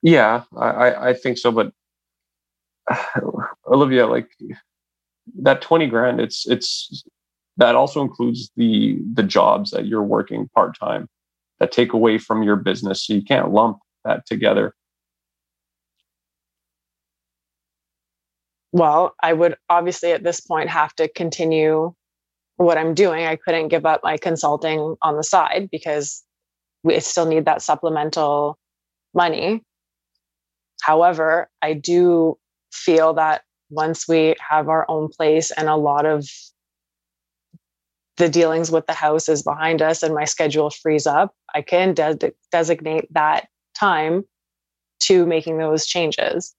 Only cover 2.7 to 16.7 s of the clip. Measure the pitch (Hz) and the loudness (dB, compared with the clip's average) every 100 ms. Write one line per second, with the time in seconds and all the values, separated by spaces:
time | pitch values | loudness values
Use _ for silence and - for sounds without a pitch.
2.7 | _ - - - - - - - - - | _ -8 -6 -6 -8 -8 -8 -10 -12 0
3.7 | 135 139 127 117 120 117 _ - - _ | 2 4 2 2 0 -6 _ -18 -18 _
4.7 | _ _ _ _ _ - - 131 131 - | _ _ _ _ _ -20 -2 0 0 2
5.7 | 165 151 117 123 120 113 - - 120 - | 2 2 0 0 0 -4 -6 -4 -4 -4
6.7 | - - 143 - _ _ _ _ - 120 | -8 -10 -16 -20 _ _ _ _ 2 4
7.7 | 120 139 151 139 - 120 120 - - 117 | 4 2 -2 -6 -4 -4 -4 -10 -2 0
8.7 | 107 110 104 107 117 196 - 104 104 101 | 2 0 -2 -4 -2 0 2 2 2 -2
9.7 | - 104 110 101 110 - 110 - - - | -6 -4 -4 -2 -2 -2 -8 -4 0 0
10.7 | - - - - _ _ _ _ _ - | -2 -8 -8 -10 _ _ _ _ _ -2
11.7 | - 120 117 113 110 - 110 104 101 92 | 0 0 2 2 2 -2 -2 0 0 0
12.7 | 95 98 98 - 104 101 - 95 98 113 | -4 -4 -6 -2 -4 0 0 2 2 2
13.7 | 104 _ _ - - - 104 107 104 107 | -2 _ _ -6 -6 -4 -2 0 2 -2
14.7 | _ _ _ _ _ _ _ _ _ _ | _ _ _ _ _ _ _ _ _ _
15.7 | _ _ _ _ _ _ _ _ _ _ | _ _ _ _ _ _ _ _ _ _